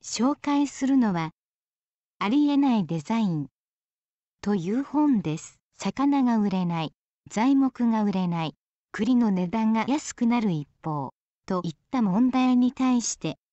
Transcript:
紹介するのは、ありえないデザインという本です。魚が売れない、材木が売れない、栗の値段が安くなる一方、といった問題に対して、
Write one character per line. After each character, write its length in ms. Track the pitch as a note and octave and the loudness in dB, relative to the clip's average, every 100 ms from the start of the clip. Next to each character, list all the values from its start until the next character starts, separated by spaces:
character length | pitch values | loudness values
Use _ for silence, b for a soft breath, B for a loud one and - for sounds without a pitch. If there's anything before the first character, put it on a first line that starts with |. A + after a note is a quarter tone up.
紹 320 | - - B3+ | -10 -2 0
介 320 | D4 C#4+ C#4+ C#4+ | 0 -2 0 0
す 180 | - | -2
る 120 | C4+ C4+ | 2 2
の 160 | A3 | 2
は、 180 | E3+ D#3+ - _ _ _ _ _ _ _ - | 0 -6 -10 _ _ _ _ _ _ _ -6
あ 100 | G3+ | 0
り 200 | C#4+ D4 | 2 2
え 80 | C#4 | 4
な 180 | C#4 | 2
い 120 | A3+ D#3+ | 2 0
デ 120 | E3 | -4
ザ 200 | D3 A3+ | -2 -2
イ 100 | G3+ | 0
ン 180 | D#3 C3+ _ _ _ _ _ _ _ _ _ | -2 -6 _ _ _ _ _ _ _ _ _
と 160 | G3+ G3+ | -4 -2
い 120 | E3 | -2
う 100 | A#3+ | -4
本 400 | C#4 D4 D4 A3 | -2 0 2 2
で 160 | D#3 D#3+ | 0 -6
す。 220 | - _ _ - | -10 _ _ -8
魚 480 | G3 - C#4+ C#4 | -6 -2 0 2
が 140 | B3 A3+ | 2 2
売 120 | G3+ | 0
れ 140 | F#3+ | 0
な 180 | F3 E3 | -2 -4
い、 100 | D#3 _ _ _ - | -6 _ _ _ -8
材 240 | G#3 B3+ | -2 2
木 340 | C#4 C4+ - A#3 | 4 2 0 0
が 140 | A3 | 0
売 80 | G#3 | 0
れ 160 | F#3+ F3 | 0 -2
な 200 | E3+ D#3+ | -2 -6
い、 80 | - _ _ _ | -8 _ _ _
栗 240 | - A3 | -4 0
の 160 | B3 A3+ | 2 2
値 160 | F#3 F3 | 0 -2
段 260 | A3+ A3 | -2 0
が 120 | A3 A3 | 0 0
安 260 | D4 - | -2 -4
く 140 | - A#3 | -4 0
な 140 | A#3+ | 0
る 100 | G#3+ | 0
一 160 | D#3 C#3 _ | -2 -6 _
方、 300 | D#3+ D3 C3 - _ _ - | -8 -6 -8 -12 _ _ -6
と 140 | F#3 | -4
い 60 | F3 | -4
っ 40 | - _ | -10 _
た 100 | C4 | -2
問 300 | G#3 G3 B3+ | 0 2 2
題 240 | B3+ B3+ B3 | 2 2 2
に 160 | B3 | 2
対 280 | - B3+ B3 | 0 0 0
し 140 | - | -2
て、 220 | - D#3+ - _ | -6 -8 -10 _